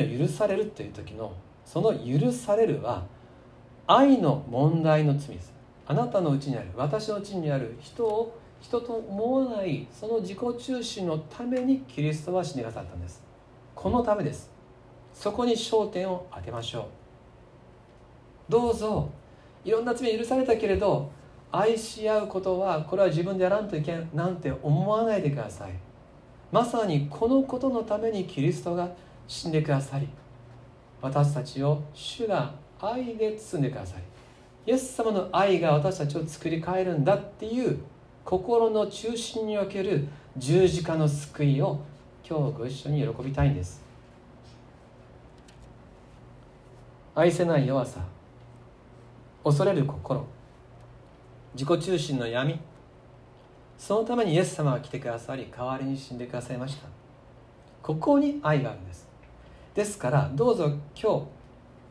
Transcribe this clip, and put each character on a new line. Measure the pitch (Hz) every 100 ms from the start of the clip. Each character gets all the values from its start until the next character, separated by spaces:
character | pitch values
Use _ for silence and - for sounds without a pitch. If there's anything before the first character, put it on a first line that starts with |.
を | 113 120
許 | 151
さ | 147 208
れ | 185
る | 214
と | -
い | 104
う |
時 | 104 98
の、 | 107 107 95 - - -
そ | 160
の | 214
「許 | 139 120 143 247
さ | - - 208
れ | 220
る」 | 139
は、 | - 107 90 - - - - - - - -
愛 | 214 277 254
の | 160 - -
問 | 120 151 165
題 | 160 156 151
の | 143
罪 | - 92
で |
す。 | - - - - -
あ |
な | 165 240
た | 208
の | 165
う | 139
ち | 143
に | 117
あ |
る、 | 92 95
私 | 147 214 214
の | 202
う |
ち | 202 190
に | 156
あ | 135
る | 113 120
人 | - - 226
を、 | 214 226 - - -
人 | - 240
と | 240
思 | 226 185 196 226 269 254
わ | 214
な | 185
い、 | 139 -
そ | - 214
の | 226
自 | 185 196
己 |
中 | 240 240 - 254
心 | 226 208 180
の | 156
た | - -
め | 240 254
に | 254 269
キ | - -
リ | 151
ス | 151 -
ト |
は | 180
死 | 165 131
ん |
で |
く | 113
だ |
さ | 107
っ | 87
た | 87
ん |
で | 85
す。 | - - - - - -
こ | - 190
の | 240
た | 233 208
め |
で | 147
す。 | - - - - - - - -
そ | - 208
こ | 208 240
に |
焦 | 226 - 220 208
点 | 180 190
を | 180 -
当 | -
て | -
ま | 117
し | 113 120
ょ | 104 - - - - - - - - - - - - - - - -
う。 |
ど | 226 240
う | 226
ぞ、 | 214 185 139 - - - - -
い | 180
ろ | 226
ん | 240
な |
罪 | 240 247 220
許 | 233
さ | 262
れ |
た | 254 226
け | 214
れ | 185
ど、 | 202 139 143 - - - -
愛 | 170 220 226
し | - 226 214
合 | 214
う | 202
こ | 190
と | 190 185
は、 | 190 156
こ | 151 185
れ |
は | 190
自 | 156
分 | 175 190
で | 185
や |
ら | 208
ん | 208
と | 226
い |
け | 151 165
ん | 165
な | 147 180
ん | 180
て | 139 -
思 | 147 160 190
わ | 214
な | 226 202
い |
で | 151
く | 135
だ | 107
さ | 95 98
い。 | 90 - - - - - - -
ま | 202
さ | 240 247 208
に | 151 143
こ | - 233
の | 269
こ | 269 254
と | 269
の | 240
た | 220 208
め | 226
に | 208 -
キ | -
リ | 160
ス | -
ト | 175 175
が | 175 - - - -
死 | - 170
ん |
で | 156
く | 147
だ | 139
さ | - 139
り、 | 143 - - - - - - - - -
私 | 135 143 143
た | -
ち | - 135
を | 143 143 -
主 | - - - 226
が | 175 147 - - -
愛 | 202 247 247 220
で | 214 214
包 | - 165
ん | 131
で |
く | 107
だ | 92
さ | -
り、 | - - - - - - -
イ | 262
エ |
ス | 254 -
様 | 226
の | 202 -
愛 | 165 202 180
が | 165
私 | 147 185 185
た | 147
ち | 170
を | 160
作 | - 165
り | 165
変 | 160 185
え | 185
る | 156
ん |
だ | 143 151
っ | -
て | - 214
い | 240 233
う | - - - - -
心 | - 185 214 233 226
の | 214 208
中 | - 220 233
心 | - 226 214
に | 208
お | 196
け | 196
る | 190 151 143 - - 135
十 | 127 175 185
字 | 165
架 | 165 160
の | 151
救 | 139 - -
い | 147 143
を | 190 143 - - - - -
今 | 160 131
日 | 110
ご | 123
一 |
緒 | 139 143
に | 147
喜 | 113 113
び | 135
た | 139
い | 139
ん | 90
で |
す。 | 90 - - - - - - - - - - - - - - - - - - - - - - - - - - - - - - - - - -
愛 | 151 175
せ | 170 170
な | 151
い | 123
弱 | 135 120
さ、 | - 90 - - - - - - - - - - - - -
恐 | 151 143 190
れ |
る | 175 127
心、 | - - 123 - - - - - - - - - - - - - 123
自 | 143
己 | 165
中 | 180 180
心 | 147 135
の | 117
闇、 | 120 139 160 - - - - - - - - - - - -
そ | - 208
の |
た | 226 240
め | 208
に |
イ | 156
エ |
ス | 180 -
様 | 151
が | 123
来 | -
て | 139
く | 120
だ | 117
さ | - 135
り、 | 117 -
代 | 127
わ | 131
り | 135
に | 135
死 | -
ん | 120
で | 123
く |
だ | 123
さ | -
い | -
ま | 139
し | 139
た。 | - - - - - - - - - -
こ | - 156
こ | 294 285
に | 285 285
愛 | 151 151
が | 123
あ |
る | 107
ん | 92
で |
す。 | - - - - - - - -
で | - 208
す | -
か | 123
ら、 | 143 139
ど | 135 240
う | 202
ぞ | 151
今 | 143 - - 214 151
日、 | - - - - - - -